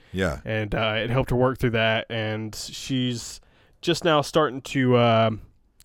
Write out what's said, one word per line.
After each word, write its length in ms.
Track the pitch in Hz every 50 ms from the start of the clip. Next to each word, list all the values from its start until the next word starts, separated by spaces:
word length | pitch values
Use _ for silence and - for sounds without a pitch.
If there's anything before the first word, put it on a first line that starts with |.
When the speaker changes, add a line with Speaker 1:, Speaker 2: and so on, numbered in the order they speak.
| _ -
Speaker 1:
Yeah. 280 | - 92 95 85 71 - -
Speaker 2:
And, 280 | - 110 107 107 104 -
uh, 200 | - 113 110 107
it 140 | 113 107 120
helped 180 | 120 135 127 -
her 60 | 127
work 220 | 123 127 131 131 -
through 120 | - 123
that, 360 | 110 113 113 110 110 113 - -
and 460 | 117 113 107 107 107 107 110 107 101
she's 880 | - - - - - - - 135 127 127 123 120 113 - - - - - _ _ _ _ _ _ _
just 200 | - 175 165 - -
now 180 | 170 156 151
starting 400 | 139 - - 165 151 143 123 139
to, 340 | - - - 139 131 123 123
uh, 340 | 120 117 117 113 113 113 110 110 107 - - _ _ _ _ _ _